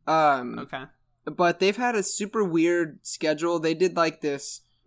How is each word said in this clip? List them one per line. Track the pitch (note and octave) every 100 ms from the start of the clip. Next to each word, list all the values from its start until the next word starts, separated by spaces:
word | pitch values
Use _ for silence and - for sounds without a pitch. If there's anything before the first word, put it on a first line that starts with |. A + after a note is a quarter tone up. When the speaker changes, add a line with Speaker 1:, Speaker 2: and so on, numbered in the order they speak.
| -
Speaker 1:
Um, | D#3+ D3+ C3+ B2 A#2
Speaker 2:
Okay. | C#3 C3+ C3+ _ _ _
Speaker 1:
but | - D3+ F3 E3+
they've | F#3+ G#3
had | B3 A3
a |
super | F#3 - G3+ A3+
weird | F#3+ E3 E3 F3 D#3+ -
schedule. | - - D#3 D3+ E3+ E3+
They | D#3+
did, | D#3+ F3+ E3+
like, | E3 D#3+
this | D3 C#3 - - _ _